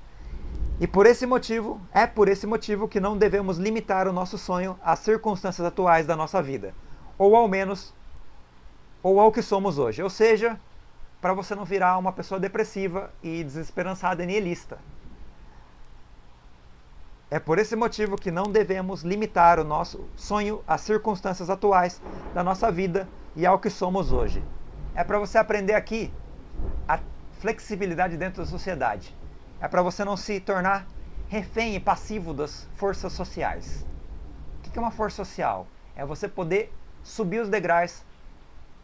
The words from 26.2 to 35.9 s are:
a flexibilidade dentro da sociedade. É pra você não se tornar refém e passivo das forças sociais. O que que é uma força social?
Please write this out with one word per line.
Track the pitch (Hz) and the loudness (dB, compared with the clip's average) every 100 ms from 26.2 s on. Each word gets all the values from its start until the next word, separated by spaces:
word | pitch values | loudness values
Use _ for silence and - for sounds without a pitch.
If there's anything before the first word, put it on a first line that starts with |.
| - - - - - - - | -14 -16 -12 -4 -2 -2 0
a | 165 - - - - | -2 -2 -12 -14 -6
flexibilidade | 202 220 - 202 196 165 180 165 | -4 -4 -6 -4 -2 0 -2 0
dentro | 185 185 | -6 -4
da | 156 | -6
sociedade. | 170 190 165 123 107 - - - - - - | -6 -4 -2 -2 -2 -8 -14 -14 -16 -16 -8
É | 156 | -2
pra | 185 | 2
você | 180 180 | 2 0
não | 202 190 | -4 -4
se | - 202 | -4 -6
tornar | 190 190 185 196 190 - - - - | -2 0 2 0 -2 -12 -10 -10 -6
refém | 214 185 220 226 190 | -6 -4 -2 -2 -2
e | |
passivo | 196 180 - 214 165 | 0 0 0 -6 -6
das | 139 147 - - - | -6 -6 -8 -14 -4
forças | 196 185 190 | -4 -2 -6
sociais. | - 175 - 120 82 - - - - - - - - - - | -6 -8 -4 -4 -4 -6 -6 -6 -8 -10 -12 -12 -12 -12 -12
O | |
que | - | -8
que | - | -4
é | |
uma | 233 | -4
força | 220 208 - | -2 -4 -4
social? | 190 - 143 98 90 - - | -10 -4 -2 -2 -6 -16 -18